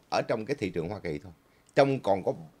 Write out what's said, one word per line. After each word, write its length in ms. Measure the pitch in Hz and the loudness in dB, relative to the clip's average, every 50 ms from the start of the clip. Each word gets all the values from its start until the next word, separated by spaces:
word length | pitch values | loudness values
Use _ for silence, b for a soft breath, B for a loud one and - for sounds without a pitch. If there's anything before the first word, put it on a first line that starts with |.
| - _ | -8 _
ở 120 | - 104 | -2 -2
trong 240 | 143 - 131 113 110 | 0 0 -4 -4 -2
cái 100 | - 147 - | -6 -4 -4
thị 100 | 107 92 | -4 -4
trường 200 | 87 87 78 87 | -2 -4 -4 -4
Hoa 100 | 104 95 | -6 -6
Kỳ 200 | 85 87 76 73 - | -6 -6 -6 -6 -8
thôi. 80 | 90 82 _ b b b b b b b | -12 -20 _ b b b b b b b
Trong 240 | 151 139 139 135 127 | 4 4 4 4 0
còn 240 | - 101 98 98 87 | 2 2 2 2 2
có 100 | 117 107 85 - - _ _ | -4 -4 -4 -10 -18 _ _